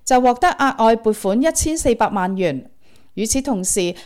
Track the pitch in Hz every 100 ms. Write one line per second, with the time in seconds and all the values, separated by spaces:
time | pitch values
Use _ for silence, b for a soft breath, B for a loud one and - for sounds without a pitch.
0 | B 254 247 240 359 - 269 - 226 226
1 | 226 214 196 214 311 320 311 320 277 233
2 | 214 202 185 190 175 135 - - b b
3 | b b 220 269 269 208 185 - 180 175